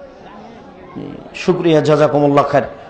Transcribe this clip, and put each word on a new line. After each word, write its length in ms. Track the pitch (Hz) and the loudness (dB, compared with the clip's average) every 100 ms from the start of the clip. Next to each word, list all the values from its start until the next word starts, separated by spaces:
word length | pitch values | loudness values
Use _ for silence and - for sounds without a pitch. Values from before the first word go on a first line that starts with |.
| 554 - 571 - - 233 - - - - - - - | -20 -20 -20 -20 -20 -20 -20 -20 -18 -16 -14 -16 -18
শুক্রিয়া, 460 | - - 170 165 156 | -6 -4 0 2 2
জাযাকুমুল্লাহ 640 | 147 151 147 143 143 143 | 2 2 2 2 2 2
খায়ের। 220 | 123 139 117 - | 2 -2 -2 -12